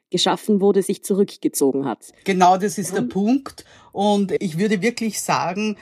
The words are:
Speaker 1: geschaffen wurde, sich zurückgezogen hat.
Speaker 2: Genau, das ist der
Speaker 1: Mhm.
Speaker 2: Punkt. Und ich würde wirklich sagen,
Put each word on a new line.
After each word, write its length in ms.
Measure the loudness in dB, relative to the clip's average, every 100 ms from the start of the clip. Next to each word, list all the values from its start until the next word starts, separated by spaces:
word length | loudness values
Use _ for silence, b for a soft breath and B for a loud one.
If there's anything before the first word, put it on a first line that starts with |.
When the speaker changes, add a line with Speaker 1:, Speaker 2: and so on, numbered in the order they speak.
| _
Speaker 1:
geschaffen 460 | -2 0 0 0 2
wurde, 200 | 4 2
sich 220 | 0 -6
zurückgezogen 840 | -2 0 0 -2 -4 0 0 0 -4
hat. 260 | -6 -12 _
Speaker 2:
Genau, 340 | -4 4 4 4
das 220 | 0 -4
ist 160 | -4
der 80 | -4
Speaker 1:
Mhm. 60 | -2
Speaker 2:
Punkt. 560 | 0 0 0 -2 -16 b b b
Und 420 | -2 2 2 0 -2
ich 200 | -2 -2
würde 220 | 0 0
wirklich 400 | 0 -2 -6 -4
sagen, 560 | -2 -2 -2 -2 -4 -6